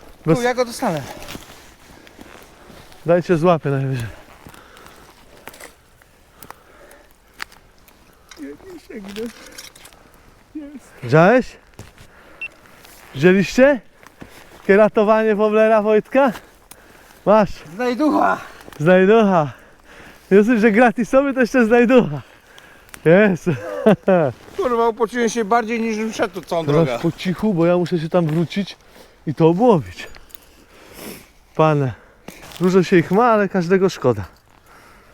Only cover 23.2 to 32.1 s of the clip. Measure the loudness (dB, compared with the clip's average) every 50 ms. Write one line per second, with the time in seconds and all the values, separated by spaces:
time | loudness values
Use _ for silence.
23.2 | 4 2 0 -2 -4 -6 -6 -6 -8 -12 -12 -2 0 0 0 2 0 0 2 2
24.2 | 0 -2 -4 -8 -18 -16 -8 -6 -4 -2 0 0 0 -2 0 -2 -6 -4 -2 -2
25.2 | -2 -2 -2 -4 -2 0 0 0 0 -2 -4 -4 -4 -4 -4 -4 -6 -6 -4 -4
26.2 | -6 -6 -6 -12 -10 -6 -6 -4 -2 0 0 2 0 0 -2 -4 -4 -6 -6 -4
27.2 | -6 -6 -4 -2 -2 -2 0 0 0 2 2 0 -2 -2 -4 -6 -6 -2 -2 -2
28.2 | 0 0 -2 -2 -4 -4 -6 -8 -8 -8 -12 _ _ -20 _ -20 -20 -20 _ _
29.2 | _ -10 -2 2 2 2 2 4 2 2 2 2 0 -6 -14 -16 -18 -18 -20 -20
30.2 | -20 -20 -20 -20 -20 _ _ _ _ _ _ -20 -20 -20 -20 -20 -18 -18 -18 -20
31.2 | -20 _ _ _ _ _ _ 0 0 2 2 0 -2 -4 -6 -10 -20 -20